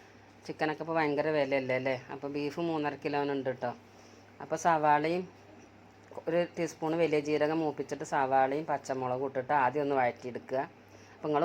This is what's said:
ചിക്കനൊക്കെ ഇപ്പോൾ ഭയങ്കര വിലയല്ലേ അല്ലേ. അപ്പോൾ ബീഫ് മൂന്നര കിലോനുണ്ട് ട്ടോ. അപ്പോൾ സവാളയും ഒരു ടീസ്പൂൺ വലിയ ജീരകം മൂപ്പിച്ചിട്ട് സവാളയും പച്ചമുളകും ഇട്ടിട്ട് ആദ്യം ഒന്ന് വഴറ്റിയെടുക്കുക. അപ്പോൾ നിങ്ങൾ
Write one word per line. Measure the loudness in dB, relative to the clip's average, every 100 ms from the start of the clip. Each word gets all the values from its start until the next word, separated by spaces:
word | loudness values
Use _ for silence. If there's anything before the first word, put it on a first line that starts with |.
| -20 -20 -20 -16 -12
ചിക്കനൊക്കെ | -4 -4 -4 -2
ഇപ്പോൾ | 0
ഭയങ്കര | 2 2 2 2
വിലയല്ലേ | 2 0 0 0
അല്ലേ. | 0 -4 -6
അപ്പോൾ | -12 -8 -6
ബീഫ് | -4 -4 -2
മൂന്നര | -2 -2 -4
കിലോനുണ്ട് | -4 -2 0 -2 -2 -4
ട്ടോ. | -4 -6 -14 -20 -20 -20 -20 -18
അപ്പോൾ | -6 -2 2
സവാളയും | 4 6 4 4 -2 -4 -12 -20 -20 -20 -20 -20 -20 -18 -10 -2
ഒരു | 0 0 -2
ടീസ്പൂൺ | -4 -2 -2 2
വലിയ | 4 2 2
ജീരകം | 2 2 2
മൂപ്പിച്ചിട്ട് | 0 -2 -6 -8 -2
സവാളയും | 0 4 4 4 2 -2
പച്ചമുളകും | -4 -2 -4 -2 -2 -2
ഇട്ടിട്ട് | -4 0 2
ആദ്യം | 2 2 0
ഒന്ന് | 2
വഴറ്റിയെടുക്കുക. | 2 0 -8 -10 -6 -4 -4 -10 -20 -20 -20 -10
അപ്പോൾ | -2
നിങ്ങൾ | 2